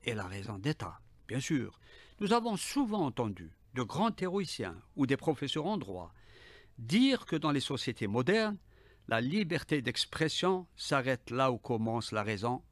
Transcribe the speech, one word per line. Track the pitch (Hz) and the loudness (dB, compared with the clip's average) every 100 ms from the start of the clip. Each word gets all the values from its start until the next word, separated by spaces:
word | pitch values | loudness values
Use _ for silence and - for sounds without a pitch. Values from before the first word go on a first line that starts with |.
et | 123 110 | -4 -4
la | 92 | -4
raison | 98 101 98 | -8 -8 -4
d'État. | 135 156 87 - - - - | -2 -2 -6 -12 -20 -18 -6
Bien | 123 | -4
sûr, | - 143 104 - - - - - | 0 0 -2 -10 -20 -20 -16 -4
nous | 202 | 2
avons | 233 226 196 | 2 2 -2
souvent | - 285 233 208 143 | -2 0 2 2 0
entendu | - 113 90 82 - - 127 | 0 -2 -4 -12 -18 -10 -6
de | |
grands | 107 147 220 | -4 0 0
théoriciens | - 185 196 175 - 92 87 - - | 0 -2 -2 -4 -6 -6 -8 -8 0
ou | 131 | 2
des | 135 | 2
professeurs | 165 143 139 156 165 | 0 0 -2 -2 -2
en | 208 | -2
droit | 104 90 90 - - - - - - - | -4 -8 -10 -16 -20 -20 -20 -20 -20 -12
dire | 117 208 269 247 - | 2 6 6 4 0
que | 160 | -2
dans | 156 | 2
les | 139 | 0
sociétés | - 135 135 - 104 | 0 -2 -2 -2 0
modernes, | 117 127 220 214 202 - - - - - | 2 4 4 2 -2 -12 -20 -20 -12 -2
la | 113 | 0
liberté | 127 208 170 147 - 151 | 2 0 0 -2 0 0
d'expression | 123 - - - 160 - 185 185 170 - | 0 -2 -2 0 0 2 2 2 -2 -8
s'arrête | - 139 127 127 - | 0 0 2 -2 -2
là | 123 135 | 2 2
où | 117 | 2
commence | - 113 113 117 - | 0 0 2 0 0
la | 110 | -2
raison | 104 101 117 127 - | 0 0 -2 -2 -6